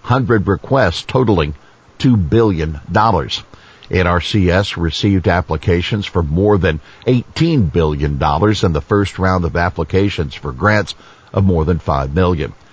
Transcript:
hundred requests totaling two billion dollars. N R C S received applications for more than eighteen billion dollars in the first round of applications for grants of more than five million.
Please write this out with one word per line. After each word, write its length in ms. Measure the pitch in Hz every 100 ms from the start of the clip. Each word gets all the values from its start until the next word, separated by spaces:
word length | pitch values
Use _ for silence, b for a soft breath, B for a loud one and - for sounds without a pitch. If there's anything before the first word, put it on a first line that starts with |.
hundred 440 | - 127 113 113 90
requests 540 | 95 - 135 98 -
totaling 540 | - 135 117 92 73 76 b b _ _
two 200 | 135 117
billion 640 | 80 113 113 82 78 73 -
dollars. 500 | 87 110 92 58 - - B B B B
N 140 | 90 87
R 160 | 87
C 300 | - 107 90
S 260 | 90 101 -
received 500 | 82 - 104 98 95
applications 800 | 87 - 80 - 87 85 107 98
for 160 | 92
more 380 | 78 80 104 104
than 200 | 82 78 B B -
eighteen 580 | 127 - - 165 156 87
billion 540 | 85 80 73 73 69
dollars 440 | 78 73 104 104
in 80 | 98
the 100 | 76
first 360 | - 101 98 -
round 280 | 92 92 82
of 100 | 82
applications 800 | 87 - 78 95 101 - 73 -
for 160 | 71
grants 420 | 64 101 107 87 - B B B
of 100 | -
more 220 | 98 85 78
than 140 | 85
five 340 | - 71 67
million. 400 | 76 90 85 65 - b